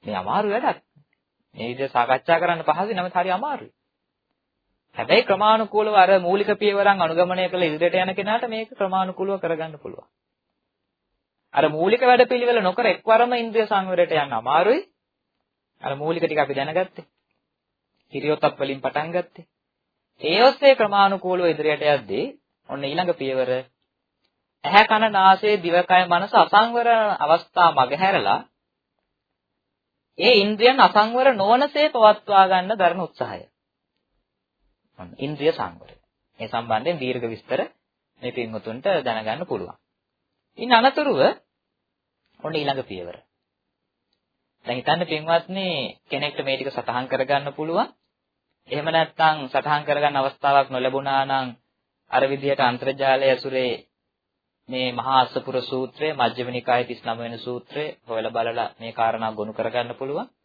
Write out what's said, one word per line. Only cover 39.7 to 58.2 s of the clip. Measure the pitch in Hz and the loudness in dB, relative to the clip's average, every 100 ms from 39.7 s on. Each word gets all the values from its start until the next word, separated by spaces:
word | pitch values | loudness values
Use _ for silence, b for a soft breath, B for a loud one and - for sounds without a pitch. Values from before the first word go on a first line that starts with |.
| - _ _ _ _ _ _ _ - | -16 _ _ _ _ _ _ _ -10
ඉන් | 233 | 0
අනතුරුව | 233 254 269 294 160 175 - _ _ _ _ _ _ _ _ _ _ | 4 4 2 0 2 2 0 _ _ _ _ _ _ _ _ _ _
ඔන්න | 151 | -8
ඊළඟ | 160 143 135 | -4 -4 -4
පියවර. | 123 92 87 - _ _ _ _ _ _ _ _ _ _ _ _ _ _ - | -6 -10 -12 -16 _ _ _ _ _ _ _ _ _ _ _ _ _ _ -10
දැන් | 123 | -6
හිතන්න | 131 160 170 | -2 -2 -2
පින්වත්නි | 156 156 165 170 190 185 151 120 - - | -6 -2 -2 -2 -8 -6 -6 -8 -12 -10
කෙනෙක්ට | 139 147 139 | -8 -6 -6
මේ | 135 135 | -4 -4
ටික | 139 | -4
සටහන් | 131 120 120 131 | -8 -6 -6 -4
කරගන්න | 131 131 143 143 | -4 0 -2 -4
පුළුවන්. | 143 156 175 285 _ _ _ _ _ _ _ - | -8 -6 -4 -4 _ _ _ _ _ _ _ -12
එහෙම | 139 151 | -8 -2
නැත්නම් | 160 160 - 160 156 131 | 0 0 0 0 0 -4
සටහන් | 135 147 147 | -4 -2 -2
කරගන්න | 147 143 147 143 | -2 0 0 0
අවස්ථාවක් | 135 - 139 139 135 | -4 -2 2 2 2
නොලැබුණා | 131 127 135 139 135 | -2 -2 -2 -2 -2
නම් | 139 135 127 120 _ _ _ _ - | 0 -2 -4 -10 _ _ _ _ -4
අර | 127 135 | 0 0
විදිහට | 139 139 135 | 0 -2 0
අන්තර්ජාලය | 127 123 131 135 135 131 135 | 0 0 -4 -2 0 2 2
ඇසුරේ | 127 135 131 127 113 _ _ _ _ _ _ _ _ - | 0 -2 -4 -4 -6 _ _ _ _ _ _ _ _ -12
මේ | 127 127 | -6 -6
මහා | 120 127 131 | -4 0 2
අස්සපුර | 123 131 131 127 | 2 -2 -6 -6
සූත්‍රය, | 120 131 131 - 151 | -4 -6 -6 -6 -4
මජ්ක්‍ධිම | 147 120 120 123 | 0 -2 -2 -8
නිකායේ | 123 123 120 120 | -6 0 0 -2
තිස් | 120 | -8
නව | 117 113 | -8 -8
වෙනි | 117 117 | -8 -10
සූත්‍රය | - 123 - 143 151 - | -10 -10 -10 -10 -10 -10
හොයලා | - 113 | -8 -6